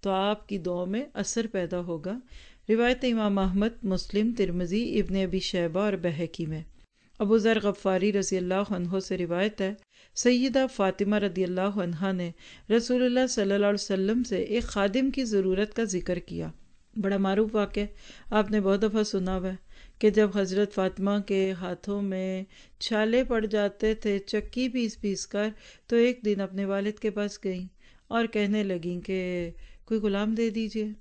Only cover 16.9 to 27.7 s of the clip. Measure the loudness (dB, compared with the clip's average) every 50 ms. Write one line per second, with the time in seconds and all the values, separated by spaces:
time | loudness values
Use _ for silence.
16.9 | -6 -2 0 0 2 2 2 2 2 2 2 2 2 -2 -2 0 -2 -4 -6 -6
17.9 | -8 -16 -20 -20 -20 -18 -10 0 0 0 2 2 2 2 4 4 2 4 2 2
18.9 | 2 2 0 0 0 -2 -2 -2 -2 -2 -4 -4 -6 -8 -12 -20 -20 -20 -20 -20
19.9 | -6 2 4 4 6 6 4 4 4 0 0 2 2 0 0 0 0 0 0 0
20.9 | 0 -2 -2 0 0 0 0 0 0 0 2 0 -2 -4 -6 -8 -8 -8 -6 -6
21.9 | -4 -4 -2 -4 -4 -4 -4 -4 -4 -6 -8 -10 -16 -20 -20 -20 -14 _ -4 -2
22.9 | 0 2 2 4 4 2 2 2 0 0 0 0 0 0 0 0 -2 0 0 0
23.9 | 0 0 0 -2 -2 -2 -2 -2 -4 -4 -4 -4 -4 -2 -2 -2 0 -2 -2 -2
24.9 | -4 -4 -4 -4 -4 -4 -6 -6 -4 -2 -2 -2 -4 -8 -20 -20 -20 -20 _ _
25.9 | 4 6 6 4 4 0 0 -2 0 0 -2 -4 -4 -4 -2 -2 -2 -2 -2 -4
26.9 | -6 -2 -4 -4 -2 -2 -4 -4 -6 -6 -6 -6 -4 -4 -8 -10